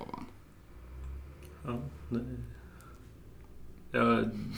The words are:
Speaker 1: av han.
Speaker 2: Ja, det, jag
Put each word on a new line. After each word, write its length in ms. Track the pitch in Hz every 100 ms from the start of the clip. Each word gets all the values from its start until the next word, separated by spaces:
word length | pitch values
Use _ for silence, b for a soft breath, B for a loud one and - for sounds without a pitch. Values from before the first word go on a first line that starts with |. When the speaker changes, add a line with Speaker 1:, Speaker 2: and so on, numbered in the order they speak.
Speaker 1:
av 80 | -
han. 120 | - - - - - - - - - - - - - - - 131
Speaker 2:
Ja, 160 | 120 143 - - 117
det, 80 | 127 123 123 b b b b b b - - - - - - - - 123
jag 320 | 117 113 107 - -